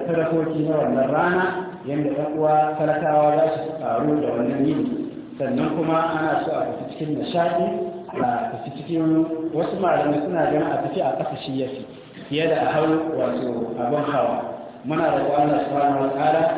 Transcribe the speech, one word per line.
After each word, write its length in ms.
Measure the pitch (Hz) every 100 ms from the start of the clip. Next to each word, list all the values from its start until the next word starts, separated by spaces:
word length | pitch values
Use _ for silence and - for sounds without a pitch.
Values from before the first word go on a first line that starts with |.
sadakoki 560 | 180 165 165 165 156 156
na 160 | 156 151
wannan 320 | 127 123 127
rana, 380 | 151 175 180 185 180 185 - 127
yadda 220 | 147 147
ɗan 180 | 143 151 151
uwa 380 | 156 151 151 156
talakawa 580 | 156 151 156 151 151 151
za 100 | 160
su 200 | 160 - -
ƙaru 420 | 160 117 151 151
da 60 | -
wannan 380 | 120 127 135 143
yini. 180 | 147 123 113 - - - -
Sannan 300 | 131 123 156 160
kuma 220 | 160 160 165
ana 320 | 156 156 147 -
so 60 |
a 160 | 143 -
tafi 160 | 120 -
cikin 260 | - 151 139
nishaɗi, 500 | - 175 170 170 - - - - -
a 160 | - 123 120 -
tafi 180 | - - -
cikin, 500 | 151 165 160 160 160 160 160
wasu 240 | 151 - 185
malamai 400 | 180 156 - 147
suna 300 | 165 175 147
ganin 160 | 151 156
a 100 | -
tafi 160 | - 190
a 140 | 139 -
ƙasa 180 | 156 -
shi 100 | - 135
ya 40 | 123
fi, 180 | - - - - - -
fiye 200 | 143 165
da 120 | 156
a 120 | - 156
hau, 120 | 160 156 160 135
wato, 560 | 123 123 123 117 113 117
abin 240 | 120 147
hawa. 340 | 143 143 110 - - - - -
Muna 340 | 127 165 160 139
roƙon 320 | 113 - 147
Allah 120 | 143
subhanahu 360 | - 139 143 143
wa 100 | 156
ta'ala 320 | - 151 160 160